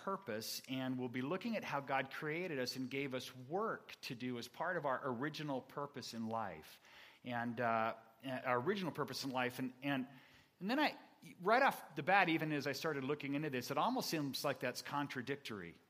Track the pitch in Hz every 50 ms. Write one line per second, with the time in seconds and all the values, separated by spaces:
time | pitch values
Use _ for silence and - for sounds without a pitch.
0 | - 196 196 190 - - 107 110 113 - - - - - 131 131 131 131 131 127
1 | 127 123 117 127 127 143 180 185 - 240 220 185 - - 147 143 139 127 139 139
2 | 135 131 - - 165 151 151 170 185 180 151 131 123 123 - 131 131 127 135 135
3 | 143 139 127 127 123 - - 127 127 127 160 196 220 214 147 - - - - -
4 | - - 139 110 127 127 123 120 117 - - - 160 175 185 170 147 143 127 117
5 | 139 139 123 113 139 156 151 151 156 151 135 127 - - - 147 143 139 - 135
6 | 110 - 117 113 113 110 113 113 110 95 82 78 - - - - - - - -
7 | - - - - - 127 123 117 117 120 113 123 123 117 113 113 110 113 113 -
8 | - - - - - 135 127 123 - 131 123 123 127 170 214 202 185 151 120 147
9 | 139 113 127 - - 139 123 127 127 123 123 - 131 127 - - - 143 143 131
10 | 127 - - - - - - - - _ _ - 175 202 247 294 294 226 - -
11 | - - - - - 160 - - 170 196 226 254 277 240 - - - - 147 151
12 | 147 160 190 202 185 165 160 156 156 156 151 143 127 143 127 - - 160 151 139
13 | 131 131 151 147 143 139 143 143 156 151 127 123 120 - 135 147 170 220 254 254
14 | - - 170 156 143 139 123 - - 147 135 - 139 127 120 - - - 143 143
15 | 143 135 - 135 113 127 139 139 - - 113 98 87 85 80 - _